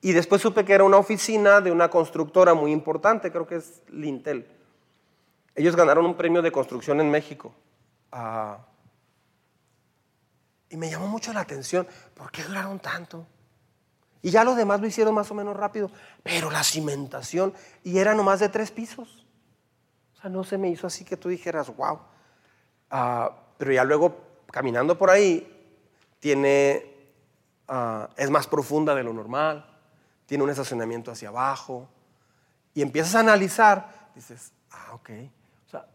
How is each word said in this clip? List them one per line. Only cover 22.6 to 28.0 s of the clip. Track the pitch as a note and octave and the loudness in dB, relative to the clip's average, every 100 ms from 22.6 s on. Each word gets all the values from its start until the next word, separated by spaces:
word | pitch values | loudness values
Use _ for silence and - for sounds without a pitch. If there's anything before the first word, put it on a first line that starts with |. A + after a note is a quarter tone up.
| _ _ _ | _ _ _
Ah, | C3+ B2 A#2+ A#2 - _ _ | -4 -2 -2 -4 -8 _ _
pero | C3+ | 0
ya | C3 | 2
luego, | B2+ D3 E3+ - - _ _ | 4 4 2 0 -20 _ _
caminando | - C3 A#2+ C#3 E3+ | -6 -4 0 0 2
por | F#3+ | 4
ahí, | G3 G3+ E3 - - _ _ _ _ _ _ | 6 6 2 -4 -20 _ _ _ _ _ _
tiene, | D3 C#3 C#3 C#3 C#3 C#3+ - - _ _ _ _ _ _ - | -2 2 4 4 4 0 -6 -20 _ _ _ _ _ _ -10
ah, | C3 A#2+ A2 | -6 -6 -6